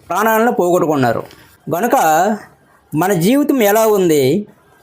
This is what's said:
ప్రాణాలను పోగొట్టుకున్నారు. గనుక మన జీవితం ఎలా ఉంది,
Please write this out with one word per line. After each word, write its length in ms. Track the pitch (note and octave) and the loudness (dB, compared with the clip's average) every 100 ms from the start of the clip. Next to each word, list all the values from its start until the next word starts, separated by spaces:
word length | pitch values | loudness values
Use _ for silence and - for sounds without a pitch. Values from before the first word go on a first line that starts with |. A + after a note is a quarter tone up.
| - | -8
ప్రాణాలను 440 | F3 A3 A3 A#3 | -2 0 0 0
పోగొట్టుకున్నారు. 720 | G#3 F3 F3+ E3+ D3 B2 A2 - - - _ - E3 | 0 0 0 0 0 0 -2 -8 -20 -20 _ -10 -6
గనుక 200 | A#3 C4 E3 D#3 G3 G#3 - _ _ _ _ | -2 0 2 2 0 -4 -10 _ _ _ _
మన 180 | D3 F3+ | -4 -2
జీవితం 500 | F#3+ E3+ C#4 D4 C4+ | 0 0 0 0 0
ఎలా 240 | G#3 G#3+ A3 | 2 2 2
ఉంది, 600 | G#3 F3+ D3+ C3 F3+ G#3 - _ _ | 2 2 2 2 0 -4 -16 _ _